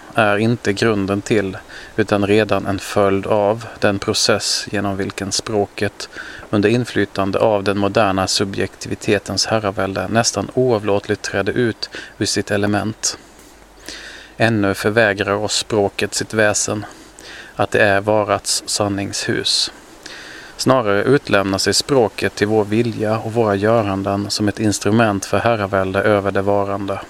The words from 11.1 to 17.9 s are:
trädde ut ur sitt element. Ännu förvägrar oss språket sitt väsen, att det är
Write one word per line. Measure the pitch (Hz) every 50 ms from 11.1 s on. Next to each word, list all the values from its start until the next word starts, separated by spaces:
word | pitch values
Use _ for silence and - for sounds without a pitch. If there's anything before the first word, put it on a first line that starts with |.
| 104 -
trädde | - - - 101 98 104
ut | - 117 123 113 104 - - - - - - - - -
ur | 110
sitt | 98 - 110 98 -
element. | 104 101 101 104 104 101 95 107 110 - - - - - - - - - - - - - - - - - - - - - - - - - - - - -
Ännu | 117 113 113 107 101 98 98
förvägrar | - - 107 104 117 113 104 98 98 101 101 98
oss | 104 107 98 -
språket | - - - 117 107 101 98 - - - 101 -
sitt | - 104 - -
väsen, | 110 107 104 104 - - - 107 107 104 - - - - - - - - - - - - - -
att | - 107 -
det | - 110 110
är | 104